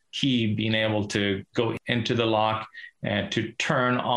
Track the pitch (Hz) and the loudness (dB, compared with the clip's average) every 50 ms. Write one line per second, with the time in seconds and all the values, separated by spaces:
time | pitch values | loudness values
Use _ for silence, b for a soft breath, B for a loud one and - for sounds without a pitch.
0 | B _ - - - 139 127 120 113 107 107 104 110 110 110 110 110 110 107 107 | B _ -4 -2 0 2 2 2 2 0 0 0 0 0 0 2 2 2 0 0
1 | 101 101 - 107 101 101 98 98 - - - - 120 113 110 110 - - 120 120 | -2 -2 0 0 0 0 0 -2 -6 -4 -2 0 0 0 -2 -4 -4 -2 -2 0
2 | - - 127 117 117 113 110 107 110 110 110 107 - B B B B B B _ | 0 0 0 2 2 2 2 2 2 2 0 -2 -6 B B B B B B _
3 | - 110 104 104 - - - 120 107 - - - - - 165 135 127 123 123 123 | -4 -2 -2 -2 -2 -2 -2 -4 -4 -4 -4 -4 -2 0 0 2 2 2 0 0
4 | - 117 123 | 0 0 0